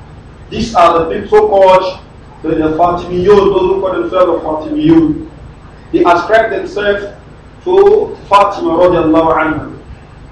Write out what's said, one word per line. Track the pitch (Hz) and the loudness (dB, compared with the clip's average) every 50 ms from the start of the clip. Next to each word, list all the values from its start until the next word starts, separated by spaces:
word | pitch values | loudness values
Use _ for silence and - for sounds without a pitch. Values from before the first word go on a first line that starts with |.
| - - - - - - - - - - | -20 -20 -20 -20 -20 -20 -20 -20 -18 -12
These | - 226 - - - | -8 -6 -6 -2 0
are | 185 170 170 165 165 165 | 2 2 4 2 0 -2
the | - 196 208 | -4 -6 -8
people | 208 - | -4 0
so-called | 208 214 214 208 196 196 190 185 185 185 190 - - - - - - - - - - - - | 2 2 2 2 2 4 4 6 4 4 2 -2 -6 -10 -14 -20 -20 -20 -20 -20 -18 -12 -6
the, | 160 | -4
the | 165 160 156 156 156 156 | -2 -2 -2 -2 0 0
Fatimiyun, | 175 175 175 170 - 180 180 180 185 | 0 0 0 -2 -6 -6 -6 -2 2
those | 202 208 196 190 196 196 180 180 185 190 | 2 4 4 4 2 2 0 0 0 0
who | 190 190 | -2 -2
call | 185 185 | -4 -4
themselves | 170 170 - 185 185 180 175 165 - - | -4 -6 -4 0 0 0 0 0 -2 -4
the | 160 | -6
Fatimiyun. | 156 156 156 156 151 151 151 160 165 165 160 - - - - - - - - - - - - - - - - - - | -8 -8 -8 -8 -6 -2 2 2 4 4 2 2 -2 -6 -10 -14 -18 -20 -20 -20 -20 -20 -20 -20 -20 -20 -10 -4 -2
They | 175 175 | 0 2
ascribe | 175 175 170 - - 214 226 220 - | 2 0 0 0 0 0 0 0 0
themselves | 196 185 170 - - 202 202 202 202 202 - - - - - - - - - - - - - | -4 -6 -8 -8 -8 -4 -4 -2 -2 -4 -6 -10 -14 -18 -20 -20 -20 -20 -20 -20 -20 -12 -6
to | - 180 196 202 202 214 - - - - - - | 0 2 4 4 4 4 2 0 -2 -6 -12 -4
Fatima | - 196 202 196 - - - 170 165 | 0 2 2 2 2 -2 -4 -4 -2
radiallahu | 165 170 180 180 175 170 160 156 160 160 165 165 156 | 0 2 2 2 2 2 0 0 0 2 2 0 0
anha. | 156 160 156 156 147 - - - - - - - - - - - - - - | 0 -2 -4 -4 -6 -8 -12 -14 -16 -18 -20 -20 -20 -20 -20 -20 -20 -16 -8